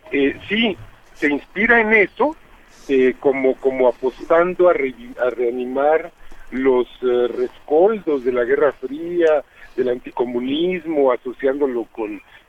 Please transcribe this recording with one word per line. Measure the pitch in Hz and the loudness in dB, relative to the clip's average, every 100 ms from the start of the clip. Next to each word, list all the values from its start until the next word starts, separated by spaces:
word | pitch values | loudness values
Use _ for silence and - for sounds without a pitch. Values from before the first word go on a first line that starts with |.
| - | -6
eh, | 135 139 - - | 0 0 -2 -6
sí, | 208 233 - - - - | -2 -2 -2 -10 -20 -20
se | - 147 | -4 -2
inspira | 143 - 180 233 233 | -2 -6 -2 2 4
en | 214 | 4
eso, | 220 185 - 269 320 - - - - - | 2 2 0 -2 -2 -16 -20 -20 -14 -2
eh, | 135 127 123 | 2 2 2
como, | 143 135 131 127 | 0 0 0 0
como | 135 131 127 | -2 2 2
apostando | - 131 - - 165 180 180 180 | 2 -4 -6 0 2 2 2 2
a | |
re-, | 156 135 117 120 131 | 2 -2 -6 -14 -4
a | 123 | -4
reanimar | 117 123 123 123 131 147 160 - - - - - | -2 -2 -2 -4 -2 2 0 -2 -16 -18 -18 -12
los, | 123 135 123 120 - | -4 0 2 0 -4
eh, | 127 123 123 107 | -2 0 0 -2
rescoldos | 123 - - 151 196 220 170 143 | -6 -8 -2 2 4 2 -2 -4
de | 123 | -2
la | 123 120 | -2 0
Guerra | 143 147 | 2 0
Fría, | - 131 135 170 175 165 - - - - - | -2 -8 -10 -6 0 2 2 -2 -16 -12 -6
del | 127 | -4
anticomunismo, | 123 - - 123 123 127 147 175 185 160 151 135 | -4 -6 -6 -4 -4 -4 -2 -2 -4 -4 0 2
asociándolo | 120 127 113 135 139 143 120 110 | 2 -4 -4 -2 0 -2 -2 -6
con | - 107 101 - - | -8 -8 -8 -16 -20